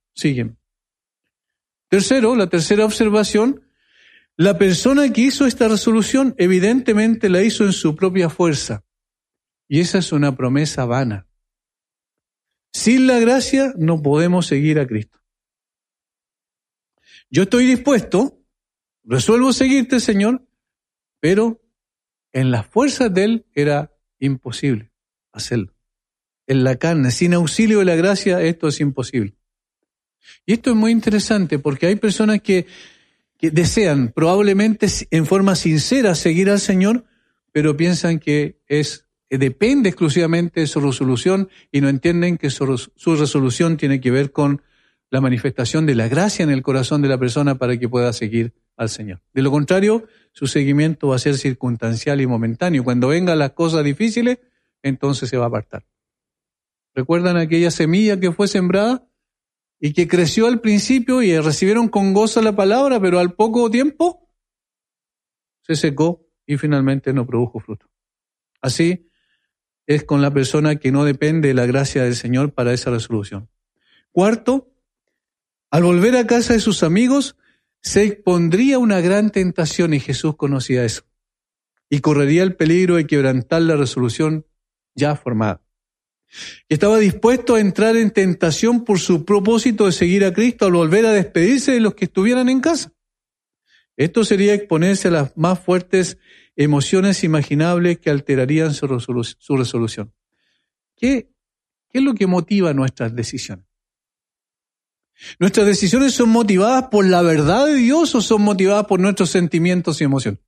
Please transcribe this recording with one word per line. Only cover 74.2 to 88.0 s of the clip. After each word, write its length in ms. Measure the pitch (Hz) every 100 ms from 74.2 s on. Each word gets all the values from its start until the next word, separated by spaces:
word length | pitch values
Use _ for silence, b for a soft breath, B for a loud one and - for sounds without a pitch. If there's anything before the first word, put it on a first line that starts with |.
| 196 226 240 269 - _ _ _ _ _ _ _ _ _ _
al 140 | 156
volver 320 | 175 175 214 254
a 100 | 233
casa 280 | 240 233
de 60 | 233
sus 240 | 214 190
amigos, 540 | 160 185 247 277 - - _ _ _ _
se 200 | - 196
expondría 720 | 208 208 - 175 170 185 262 262
a 40 |
una 220 | 233 190
gran 300 | 170 202 214
tentación 640 | 202 185 170 156 - 170 147
y 40 |
Jesús 360 | - 127 156 147
conocía 500 | 139 135 123 127 117
eso. 160 | - _ _ _ _ _ _ _ _ _
Y 100 | 147
correría 440 | 151 143 139 165
el 120 | 190 180
peligro 420 | 160 175 185 170
de 100 | 151
quebrantar 560 | 147 131 131 117 165
la 120 | 165 151
resolución 720 | 127 - 123 113 156 156 - _ _ _ _
ya 220 | - 147 147
formada. 480 | 127 110 107 87 _ _ _ _ _ _ _ B B B _
Estaba 300 | 151 202 220
dispuesto 560 | 208 - 226 247 247 233
a 40 |
entrar 380 | 202 - 220
en 140 | 233